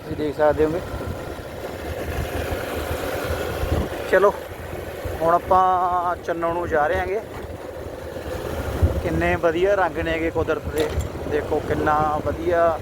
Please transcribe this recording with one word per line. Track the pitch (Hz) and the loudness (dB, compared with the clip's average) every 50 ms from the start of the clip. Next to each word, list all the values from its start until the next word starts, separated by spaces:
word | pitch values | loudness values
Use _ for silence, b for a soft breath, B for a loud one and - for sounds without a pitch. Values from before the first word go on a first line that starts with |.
| - | -8
ਤੁਸੀਂ | 156 156 | -8 -6
ਦੇਖ | 147 151 151 135 | -4 -2 -4 2
ਸਕਦੇ | 147 151 151 147 143 156 | 4 4 4 6 6 2
ਹੋਗੇ। | 156 160 180 - - - - - - - - - - - - - - - - - - - - - - - - - - - - - - - - - - - - - - - - - - - - - - - - - - - - - - - - - - - - - - - - - - | 2 2 -2 -4 -6 -6 -6 -6 -6 -6 -6 -8 -8 -8 -10 -10 -10 -10 -10 -8 -8 -8 -8 -8 -6 -6 -6 -6 -4 -4 -4 -4 -2 -2 -4 -2 -2 -4 -4 -4 -4 -4 -4 -4 -4 -4 -4 -4 -4 -4 -4 -2 -2 -2 -2 -2 -4 -2 -2 0 0 0 0 0 -2 -4 -6 -2 2
ਚਲੋ, | - 185 185 202 - - - - - - - - - - - - - - - - - - | 4 6 6 4 4 2 -10 -12 -12 -12 -10 -10 -10 -8 -8 -8 -10 -8 -6 -6 -4 0
ਹੁਣ | 160 165 170 | 2 4 4
ਆਪਾਂ | 175 - - 190 185 185 185 185 180 180 180 180 180 170 180 175 | 2 4 4 4 6 6 6 4 2 2 2 0 0 0 0 -2
ਚੰਨੋ | 165 - - 170 170 170 170 170 | -2 -4 -4 -4 -2 0 -2 0
ਨੂੰ | 175 175 165 | -2 -2 0
ਜਾ | 160 151 147 | 2 2 2
ਰਹੇ | 156 175 185 | 2 2 0
ਹੈਗੇ। | 185 180 185 226 214 - - - - - - - - - - - - - - - - - - - - - - - - - - - - - - - - - - - - | 0 -2 -2 -4 -4 -6 -10 -10 -10 -10 -10 -10 -10 -10 -10 -10 -10 -10 -10 -10 -10 -10 -10 -8 -8 -8 -8 -6 -6 -6 -6 -4 -4 -4 0 2 2 2 2 2 0
ਕਿੰਨੇ | 175 160 160 170 175 175 | 0 2 4 4 4 4
ਵਧੀਆ | 175 165 170 156 170 180 196 202 | 4 4 2 4 4 4 4 6
ਰੰਗ | 196 185 165 151 | 6 4 2 2
ਨੇਗੇ | 160 165 165 165 160 160 165 | 0 0 0 0 0 0 0
ਕੁਦਰਤ | - 165 156 151 156 143 127 | 2 0 2 2 0 0 0
ਦੇ, | - - 151 156 143 - - - - - - - - | -2 0 0 0 2 0 -2 -2 -2 -6 -6 -4 -2
ਦੇਖੋ | 147 151 147 - 160 151 | -2 -2 0 0 0 0
ਕਿੰਨਾ | - - 151 151 151 156 151 151 156 151 151 151 - | 0 0 0 2 2 2 4 4 4 2 0 0 0
ਵਧੀਆ | 151 139 - 160 170 175 170 170 170 160 147 | -2 -2 0 0 2 4 6 6 4 4 2